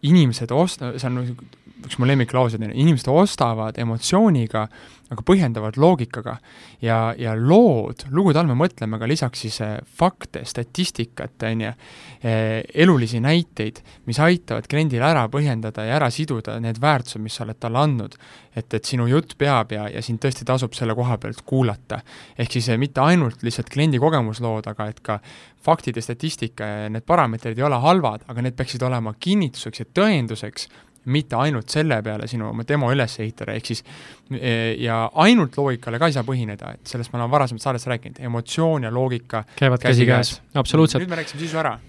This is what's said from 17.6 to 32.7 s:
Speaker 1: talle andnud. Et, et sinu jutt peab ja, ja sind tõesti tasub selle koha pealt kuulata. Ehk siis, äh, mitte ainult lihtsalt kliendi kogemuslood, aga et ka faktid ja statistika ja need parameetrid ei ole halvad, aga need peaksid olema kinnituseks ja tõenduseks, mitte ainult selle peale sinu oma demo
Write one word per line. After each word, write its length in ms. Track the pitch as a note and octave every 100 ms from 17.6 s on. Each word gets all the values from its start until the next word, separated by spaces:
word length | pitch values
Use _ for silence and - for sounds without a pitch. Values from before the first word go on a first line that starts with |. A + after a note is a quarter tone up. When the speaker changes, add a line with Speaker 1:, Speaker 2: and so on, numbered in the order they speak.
Speaker 1:
talle 180 | A#2+ A#2
andnud. 380 | D3+ B2+ G2+ - - - _ -
Et, 100 | -
et 140 | A2 -
sinu 180 | B2+ A#2+
jutt 300 | C3+ E3 -
peab 380 | C#3+ C3 A2 G#2+
ja, 80 | G#2
ja 140 | -
sind 160 | A2 A2+
tõesti 240 | C3+ B2+
tasub 300 | A#2 B2+ A#2+
selle 220 | - A#2 A2
koha 220 | B2 A#2
pealt 220 | A2 A2+ -
kuulata. 540 | C3 B2+ G#2 - - - - -
Ehk 220 | - A#2+ B2+
siis, 140 | A2+
äh, 80 | A#2
mitte 240 | C#3 C3
ainult 400 | C#3 F3+ C3 - A#2
lihtsalt 240 | - -
kliendi 300 | C3+ D#3 C3
kogemuslood, 640 | D3 D#3 A2+ G#2+ A#2+ A2 G#2+
aga 220 | G#2+ G#2+
et 140 | G#2+ -
ka 140 | G#2 - - - _
faktid 320 | - D#3+ -
ja 80 | A#2
statistika 600 | A2+ A#2+ D#3+ - A2+ - G#2+
ja 240 | G#2 G#2+
need 160 | A2 -
parameetrid 520 | F3 C3 A2+ A#2+ A2+
ei 100 | C#3+
ole 100 | B2+
halvad, 480 | C#3 F#3 C3+ G#2+ -
aga 160 | A#2
need 160 | B2 B2
peaksid 240 | C3 B2
olema 320 | B2+ B2 A2+
kinnituseks 720 | G#2+ - G3+ D#3 - - -
ja 40 | A#2
tõenduseks, 720 | - G#3 F3 A#2 G#2+ G#2+ - - - _ _ -
mitte 300 | C#3 C#3 A#2
ainult 320 | C#3+ C3+ G#2+
selle 300 | D3+ D#3 A#2+
peale 240 | A2 G#2+ A2
sinu 220 | A#2+ A2
oma 160 | A2+
demo 220 | A#2